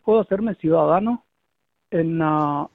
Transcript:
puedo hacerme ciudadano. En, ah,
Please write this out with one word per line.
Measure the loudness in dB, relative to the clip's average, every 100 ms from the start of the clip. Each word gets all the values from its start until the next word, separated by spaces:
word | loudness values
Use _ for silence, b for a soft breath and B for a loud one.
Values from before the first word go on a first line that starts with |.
puedo | 0 0
hacerme | 2 -2 -2 -4
ciudadano. | 0 2 2 2 0 -6 -10 _ _ _ _ _ _
En, | -2 -2 0
ah, | 0 0 0 -4 -8